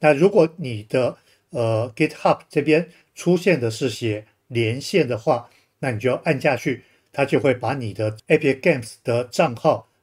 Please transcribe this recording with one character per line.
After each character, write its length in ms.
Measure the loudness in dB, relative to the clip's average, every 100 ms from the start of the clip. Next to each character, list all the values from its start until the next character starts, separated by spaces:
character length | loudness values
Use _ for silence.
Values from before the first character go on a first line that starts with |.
那 120 | 2
如 160 | 4 4
果 240 | 4 2 0
你 240 | -8 -8
的， 340 | -4 0 0 -2 _ _ _
呃， 400 | -4 0 0 -2 -2
GitHub 440 | -2 0 0 0 -2
这 100 | -2
边 300 | 2 2 0 -8 _
出 220 | -6 0 2
现 220 | 2 0
的 120 | 0
是 180 | -2 -4
写 380 | -4 -4 -6 -8 _ -8
连 300 | -2 -2 -2
线 300 | -2 0 0
的 80 | -2
话， 320 | -2 -2 -4 _ _ _
那 120 | -6
你 60 | -2
就 160 | -2 -2
按 220 | -2 -2
下 160 | 0 -2
去， 260 | -4 -8 -10 _ _
它 120 | -4
就 140 | 0 2
会 160 | 2
把 200 | 0 -2
你 200 | -6 -6
的 220 | -4 -4 -6 0
Epic 340 | 2 2 0
Games 340 | 0 -2 -4 -10
的 200 | -4 -2
账 300 | -2 0 -2
号 340 | 0 0 0 -4 _